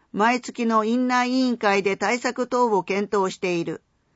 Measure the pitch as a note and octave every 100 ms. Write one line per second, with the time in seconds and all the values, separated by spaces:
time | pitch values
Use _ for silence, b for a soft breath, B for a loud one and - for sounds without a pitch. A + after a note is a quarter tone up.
0 | b G3 A3 B3 B3+ B3+ A3+ A3 G#3+ A#3+
1 | B3+ B3 B3 B3+ B3+ A#3 G#3 G3 G3 F#3+
2 | G3+ A#3+ B3+ A#3+ B3 B3 A#3+ G3+ F3 G3
3 | G#3 G#3 F#3+ - F#3 F3 E3 D#3+ _ _
4 | _